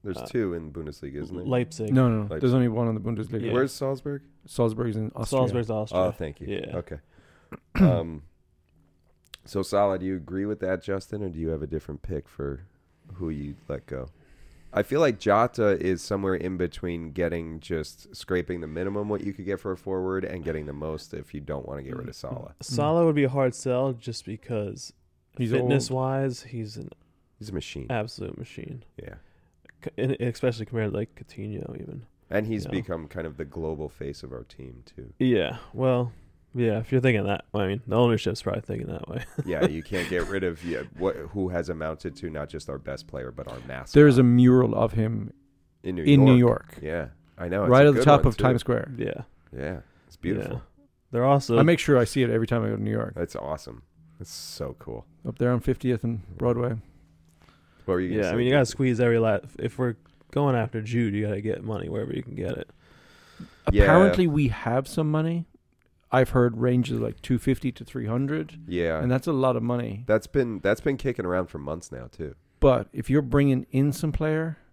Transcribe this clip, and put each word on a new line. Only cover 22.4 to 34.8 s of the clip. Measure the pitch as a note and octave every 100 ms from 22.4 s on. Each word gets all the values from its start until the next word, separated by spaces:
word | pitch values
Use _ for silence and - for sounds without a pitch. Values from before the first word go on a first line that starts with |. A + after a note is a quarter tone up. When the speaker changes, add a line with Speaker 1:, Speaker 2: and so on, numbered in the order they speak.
| - -
Speaker 2:
Salah | - B2+ D3 E3 E3
would | D3
be | C3+
a |
hard | C#3 C3
sell | - C3 B2 C3+
just | A#2+ B2 A2+ -
because | A2 - A2+ G2+ - - _ _ _ _ -
Speaker 3:
He's | A#2
old. | C3
Speaker 2:
fitness-wise, | B2 C#3 - C3 C3 C3+ C3+ B2
he's | - A#2+ G#2+ A2
an | - - _ _ _ _
Speaker 1:
He's | G#2
a |
machine. | F#2 - - B1
Speaker 2:
absolute | A#2 A2 - F#2+ -
machine. | - - - B2+ - -
Speaker 1:
Yeah. | - - - _ _ _ - _
Speaker 2:
C-, | - -
and | B2+ C3+
especially | B2 - B2+ A2+ G#2+
compared | A#2 G#2+
to, | G2+
like, | A2+ -
Coutinho | - - G#2 G#2 - -
even. | - - A2+ _ _
Speaker 1:
And | G2+ G#2+
he's | A2 -
Speaker 2:
Yeah. |
Speaker 1:
become | F#2 - E2+ D2+
kind | F2+ D#2+
of | C#2
the | D2
global | E2+ D#2+ D2+ D2
face | - C#2 C#2+
of | B1+
our | B1
team, | A#1+ - C2 B1